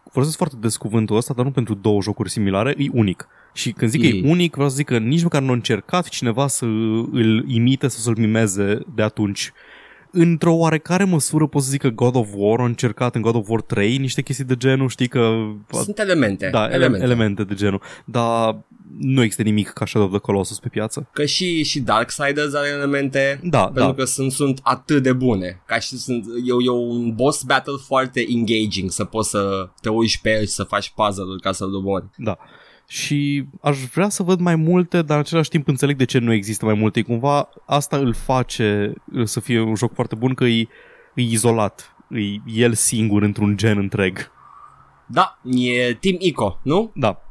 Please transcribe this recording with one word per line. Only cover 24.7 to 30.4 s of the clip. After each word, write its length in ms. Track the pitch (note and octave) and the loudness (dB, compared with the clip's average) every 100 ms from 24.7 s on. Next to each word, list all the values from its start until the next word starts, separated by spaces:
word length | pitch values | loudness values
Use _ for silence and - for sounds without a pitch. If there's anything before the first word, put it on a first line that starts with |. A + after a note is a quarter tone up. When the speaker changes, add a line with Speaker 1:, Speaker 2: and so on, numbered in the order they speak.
| B2+ - D3 | -2 0 2
Speaker 2:
de 100 | C3 | 2
bune. 480 | B2+ B2+ G2 F2+ F2+ - | 2 2 0 -2 -10 -6
Ca 140 | A2+ | -6
și 180 | - B2+ | -6 -10
sunt, 280 | B2+ A#2+ G#2+ | -6 -6 -6
e, 400 | A#2+ B2 B2 B2 | -6 0 0 2
e 40 | |
un 440 | A#2+ A#2+ A#2+ A#2 A2+ | 0 -2 -4 -4 0
boss 280 | C3+ - | 0 0
battle 300 | C3+ C3+ C#3 C#3 - | 0 -2 -2 -10 -2
foarte 400 | C3 C3 B2+ A#2 | -2 -2 -2 0
engaging, 640 | A#2 A2 A2+ G#2+ F#2 F#2 | 0 2 0 0 -2 -4
să 120 | - G2 | -4 -4
poți 240 | A2+ G#2+ | -4 -2
să 400 | G#2 G2 F#2+ F#2 _ | -2 -2 -4 -8 _
te 80 | A2 | -2
uiți 300 | A2 A2+ - | 0 0 0
pe 80 | A2 | 0
el 120 | A2 | 0